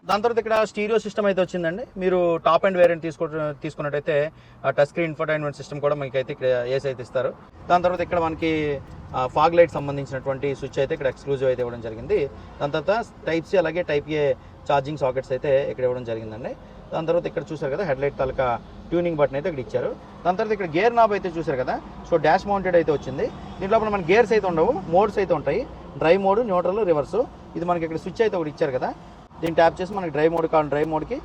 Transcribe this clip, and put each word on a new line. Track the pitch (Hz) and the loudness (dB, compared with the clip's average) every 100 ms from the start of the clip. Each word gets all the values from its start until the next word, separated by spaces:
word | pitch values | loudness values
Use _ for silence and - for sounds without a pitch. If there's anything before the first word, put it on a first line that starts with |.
| 170 | 0
దాని | 202 | 2
తర్వాత | 233 226 | 2 0
ఇక్కడ | 220 220 214 | 2 2 2
స్టీరియో | - 208 226 208 | -2 0 0 0
సిస్టమ్ | 208 202 | 0 0
అయితే | 190 180 | 2 0
వచ్చిందండి. | 180 165 180 254 - | 0 -4 -4 -10 -4
మీరు | 185 180 175 165 165 | 0 2 2 2 4
టాప్ | 165 196 | 4 4
ఎండ్ | 180 | 6
వేరియంట్ | 175 170 160 | 4 4 -4
తీసుకో-, | - 160 156 151 143 | -4 -4 -2 -4 -6
తీసుకున్నట్టయితే | 160 - 147 147 147 147 151 - - - 135 | -10 -6 -4 -4 0 0 0 -6 -20 -4 -2
ఆ | 135 | 2
టచ్ | 143 | 2
స్క్రీన్ | - 165 | 2 -4
ఇన్ఫోటైన్‌మెంట్ | 151 156 156 147 139 | -2 -2 -2 -2 -8
సిస్టమ్ | 135 147 143 | -10 -2 0
కూడా | 147 | 0
మీకు | 135 135 | -2 -2
అయితే | 127 143 | -4 -2
ఇక్కడ | 127 123 120 135 | 0 0 0 -2
ఏసీ | 135 | -2
అయితే | 123 120 | -6 -4
ఇస్తారు. | 131 131 - - - - | -2 -2 -4 -20 -20 2
దాని | 180 180 | 2 4
తర్వాత | 180 170 | 0 -2
ఇక్కడ | 175 165 | 0 0
మనకి, | 160 160 156 151 139 - - - 131 | 0 0 0 -2 -4 -8 -16 -8 -4
ఆ, | 127 156 | -2 4
ఫాగ్ | 156 170 | 4 6
లైట్ | 165 156 | 6 4
సంబంధించినటువంటి | 143 143 135 135 131 131 143 135 | -4 -6 -6 -6 -6 -4 -4 -4
స్విచ్ | 135 143 | -6 -2
అయితే | 135 160 | -2 0
ఇక్కడ | 135 | -2
ఎక్స్క్లూజివ్ | 123 139 135 131 | -4 -4 0 0
అయితే | 123 120 | 0 -2
ఇవ్వడం | 120 113 | -6 -10
జరిగింది. | 110 131 202 139 - - - | -10 -2 0 0 -6 -18 -6
దాని | 147 156 | -2 -2
తర్వాత | 147 220 226 - - | 0 0 -2 -8 -2
టైప్ | 165 156 | -2 2
C | 196 | 2
అలాగే | 165 160 175 | 2 0 0
టైప్ | 147 147 151 | -2 0 0
A | 143 127 - - - | 0 0 -6 -20 0
ఛార్జింగ్ | 143 135 151 | 0 0 -2
సాకెట్స్ | 180 127 127 131 | -2 -2 -4 -4
అయితే | 151 135 139 | 2 2 2
ఇక్కడ | 131 127 | -2 -2
ఇవ్వడం | 127 120 | -2 -4
జరిగిందండి. | 113 110 110 156 269 - - - | -8 -8 -10 -10 -12 -16 -20 -8
దాని | 147 160 | -6 0
తర్వాత | 170 165 | 0 0
ఇక్కడ | - 147 | -6 -6
చూసారు | 156 151 | -6 -4
కదా, | 147 190 | -4 -2
హెడ్ | 135 | 0
లైట్ | 139 135 | -2 -2
తాలూకా | 131 127 127 117 - - - | -4 0 -2 -2 -6 -18 -4
ట్యూనింగ్ | 170 175 156 | -2 0 0
బటన్ | 139 135 | 0 0
అయితే | 170 | -4
ఇక్కడ | 151 120 | -6 -4
ఇచ్చారు. | 123 156 - - - | -4 -4 -6 -14 -6
దాని | 165 185 | -2 -2
తర్వాత | 220 208 | -2 -2
ఇక్కడ | 185 151 | -2 2
గేర్ | 226 233 | 2 4
నాబ్ | 220 202 | 4 2
అయితే | 185 165 | -2 -4
చూసారు | 160 131 | -4 -2
కదా, | 131 240 - - - | -2 -4 -8 -16 -2
so | 170 151 | 2 4
డాష్ | 196 202 | 2 2
మౌంటెడ్ | 196 185 175 | -2 2 2
అయితే | 156 143 | 4 0
వచ్చింది. | - 135 233 - - - | -2 -4 -4 -6 -14 -8
దీంట్లో | 190 220 214 202 | 0 2 2 -2
మన | 160 | 4
గేర్స్ | 202 220 220 | 4 6 4
అయితే | 190 | 2
ఉండవు, | 165 180 330 185 | 2 2 2 2
మోడ్స్ | 170 214 214 | 4 4 2
అయితే | 190 160 | 0 0
ఉంటాయి, | 139 175 269 - - 139 | 0 -2 -4 -12 -16 -2
డ్రైవ్ | 151 190 196 | 4 4 4
మోడ్, | 196 247 | 2 2
న్యూట్రల్, | 180 175 202 196 | 2 2 0 2
రివర్స్. | 151 131 202 277 - - 165 | 2 2 0 -2 -4 -12 -6
ఇది | 170 | -2
మనకి | 175 160 | -2 -2
ఇక్కడ | 160 | -6
స్విచ్ | 190 156 220 | -8 0 0
అయితే | 196 | 2
ఒకటి | 151 | -4
ఇచ్చారు | 139 156 127 | -2 -2 0
కదా, | 175 - - - - - | -4 -6 -16 -20 -20 -6
దీన్ని | 165 165 | -2 4
ట్యాప్ | 165 156 | 4 4
చేసి | 180 202 | -6 -4
మనకి | 175 147 | -4 2
డ్రైవ్ | 160 165 | 2 2
మోడ్ | 160 | 2
కావాలంటే | 160 147 143 | 2 2 0
డ్రైవ్ | 156 | 0
మోడ్కి | 156 156 269 | -2 -4 -8